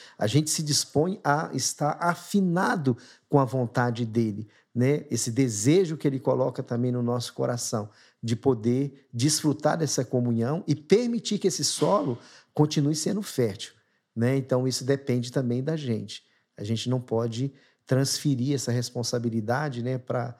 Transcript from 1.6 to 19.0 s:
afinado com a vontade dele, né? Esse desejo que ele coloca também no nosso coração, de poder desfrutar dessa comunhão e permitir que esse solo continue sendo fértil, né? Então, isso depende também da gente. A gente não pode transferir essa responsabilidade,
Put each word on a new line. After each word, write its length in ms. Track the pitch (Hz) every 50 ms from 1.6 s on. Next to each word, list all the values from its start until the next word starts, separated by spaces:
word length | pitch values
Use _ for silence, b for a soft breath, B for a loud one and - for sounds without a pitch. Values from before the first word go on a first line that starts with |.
| - - - - 147 151 - -
afinado 960 | 175 175 170 - - - - 202 190 175 165 180 202 254 233 180 135 131 117 B B B B B B
com 120 | _ 147 139
a 60 | 135
vontade 600 | 113 131 131 120 113 - 127 120 123 113 117 120
dele, 420 | 110 107 120 113 107 101 104 113 b b b b b -
né? 300 | 120 123 135 147 151 - -
Esse 220 | 120 117 - 123
desejo 640 | 110 135 135 120 110 101 104 139 165 196 190 156 160
que 100 | 135 -
ele 120 | 143 135 123
coloca 420 | - 135 127 123 131 131 - -
também 300 | 127 - 120 117 123 123
no 100 | 123 123
nosso 320 | 120 120 120 120 120 - -
coração, 560 | - 131 127 123 120 - - 123 107 101 104 b b b b b b
de 140 | - 113 117
poder 720 | 110 - 135 127 113 107 120 123 131 143 143 - - _ _ -
desfrutar 640 | 117 127 156 151 - - 147 139 - - 151 165
dessa 260 | 165 156 131 - 143 123
comunhão 600 | - 131 123 123 120 117 113 113 131 151 190 -
e 80 | - 143
permitir 640 | 151 - - 190 233 247 233 233 226 - - 208 180
que 80 | -
esse 160 | 180 - - 147
solo 540 | - - - 151 170 196 208 277 135 120 B B B B B B B _
continue 400 | - 151 151 - 156 139 147 160
sendo 260 | 151 - 175 185 208
fértil, 520 | 196 - - 135 120 107 98 104 - - - _ _ _ _ _ _ _ _
né? 200 | 113 117 127 135
Então, 320 | 135 131 - 135 127 131
isso 160 | 131 120 - 127
depende 480 | 127 139 135 - - 123 123 120 123
também 320 | - 143 127 120 120 127 135
da 140 | 151 165
gente. 460 | 156 143 120 110 104 101 104 - - - _ _ _ _ _ _
A 60 | - 104
gente 260 | 107 113 110 - 120
não 100 | 127 127
pode 540 | 123 - 113 113 120 117 110 117 135 139 b b b b b b _ -
transferir 640 | 131 131 135 - - - - 151 135 117 123 143 143
essa 180 | 127 - 123
responsabilidade, 1120 | 117 123 120 - - 123